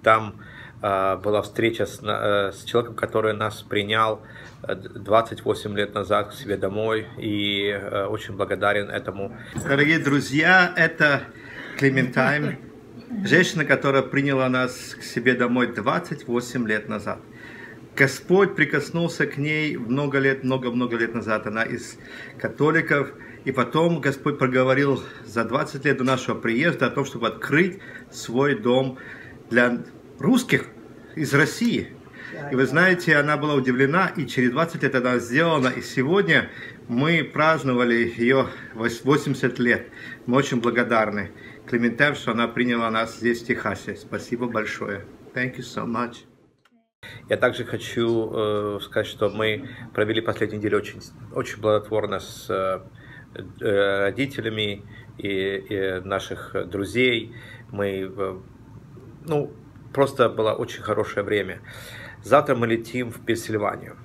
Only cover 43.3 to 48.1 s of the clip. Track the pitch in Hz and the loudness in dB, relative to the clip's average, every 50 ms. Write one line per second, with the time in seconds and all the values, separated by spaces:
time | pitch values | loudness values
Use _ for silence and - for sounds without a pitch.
43.3 | 117 117 - - 117 - - 107 95 - - - 98 - - - 113 101 - - | 0 0 -2 -4 -4 -2 -2 -4 -4 -4 -8 -10 -10 -10 -10 -8 -8 -8 -4 -4
44.3 | 120 117 123 117 113 110 107 - - - - 107 101 98 98 - - - - - | -4 -4 -4 -2 -2 -4 -4 -4 -6 -8 -6 -6 -6 -8 -10 -14 -20 -20 -20 -10
45.3 | - 127 127 127 123 - 120 - - - 110 117 117 113 120 117 - - - _ | -6 -4 -4 -4 -6 -10 -14 -10 -8 -8 -6 -4 -2 -2 -4 -4 -6 -14 -20 _
46.3 | _ _ _ _ _ _ _ _ _ _ _ _ _ _ - - - - - - | _ _ _ _ _ _ _ _ _ _ _ _ _ _ -20 -18 -18 -18 -2 -2
47.3 | 110 107 - 127 113 - 117 - - 104 - - - 120 117 117 | 2 4 4 2 2 0 -6 -6 -6 -8 -8 -6 -2 0 2 2